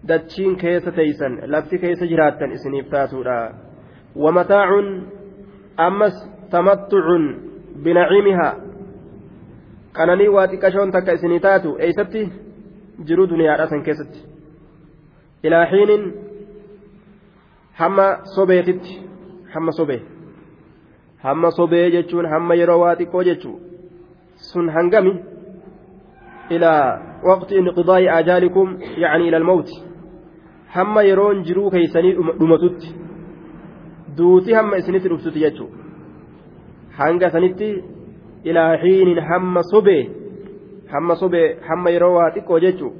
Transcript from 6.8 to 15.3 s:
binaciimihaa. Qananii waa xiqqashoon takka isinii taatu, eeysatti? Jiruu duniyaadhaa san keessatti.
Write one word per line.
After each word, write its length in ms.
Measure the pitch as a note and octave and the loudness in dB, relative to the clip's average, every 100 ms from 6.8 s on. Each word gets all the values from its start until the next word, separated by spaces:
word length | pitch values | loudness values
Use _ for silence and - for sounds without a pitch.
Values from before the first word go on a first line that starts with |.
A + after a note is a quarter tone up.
| G3 G3 E3 F3 D3+ B2 - - - - | 0 -2 2 0 0 -6 -16 -20 -20 -6
binaciimihaa. 720 | D3+ F3 D#3+ G3 G3+ F#3 D#3 G#2 - - - - - - - - - - - - - | 0 2 4 4 2 2 -2 -4 -14 -20 -20 -20 -20 -20 -20 -20 -20 -20 -20 -20 -20
Qananii 360 | - E3 F3+ G3+ G3 | -2 0 4 4 4
waa 120 | F#3 | 2
xiqqashoon 440 | F#3 G3 F#3 G3 | 0 -2 0 -2
takka 200 | F#3 F#3 | -2 -2
isinii 280 | E3+ F3 E3+ | -2 -2 0
taatu, 360 | F#3+ F#3+ F3 C#3 | 2 2 0 -4
eeysatti? 500 | D#3+ F#3+ G3+ A3 G3+ - - - - - - - D#3 | -2 -2 -4 -6 -8 -10 -20 -20 -20 -20 -20 -20 -4
Jiruu 220 | E3 F#3 | 0 2
duniyaadhaa 380 | E3 D#3+ D3 D#3 | 2 2 0 -2
san 160 | D3 | -4
keessatti. 360 | D#3 D3+ D3+ - - - - - - _ - _ _ _ _ | -6 -8 -8 -18 -20 -20 -20 -20 -20 _ -20 _ _ _ _